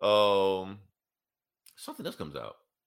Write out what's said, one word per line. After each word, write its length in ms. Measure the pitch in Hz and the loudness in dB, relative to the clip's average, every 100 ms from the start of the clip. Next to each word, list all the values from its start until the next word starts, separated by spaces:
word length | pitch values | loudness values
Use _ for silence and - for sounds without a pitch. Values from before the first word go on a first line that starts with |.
Um, 760 | 104 104 104 98 98 95 95 101 98 _ _ _ _ _ _ _ _ | 2 4 4 4 2 0 -6 -14 -20 _ _ _ _ _ _ _ _
something 300 | - - 294 | -18 -16 -12
else 120 | 165 - | -12 -10
comes 200 | 78 71 | -10 -10
out. 200 | 55 - _ _ | -12 -16 _ _